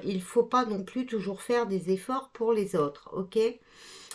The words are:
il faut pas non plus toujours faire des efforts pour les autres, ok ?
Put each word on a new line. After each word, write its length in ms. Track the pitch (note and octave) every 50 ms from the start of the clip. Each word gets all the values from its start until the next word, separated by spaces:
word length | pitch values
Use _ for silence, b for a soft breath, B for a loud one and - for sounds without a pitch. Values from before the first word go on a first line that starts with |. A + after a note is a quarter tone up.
| -
il 180 | F#3+ G3 F#3
faut 220 | - - - A#3 A#3
pas 220 | - - B3+ B3
non 180 | G#3+ G#3 G3 F#3+
plus 220 | - - B3+ B3+
toujours 360 | B3+ A#3 G#3+ F#3 G3 G3 G3
faire 260 | - - A#3+ A#3+ A#3
des 240 | G3 F#3+ F#3 D#3+ F3+
efforts 400 | F#3+ F#3+ - - C4 C4+ C4+ - -
pour 180 | - A#3 A3+
les 240 | A#3 G#3+ G3 F#3+ -
autres, 360 | E3+ D3 C#3+ - - - - -
ok ? 260 | - F#3+ F#3 - A3 A3 A#3 B3 - B B B B B B B B B B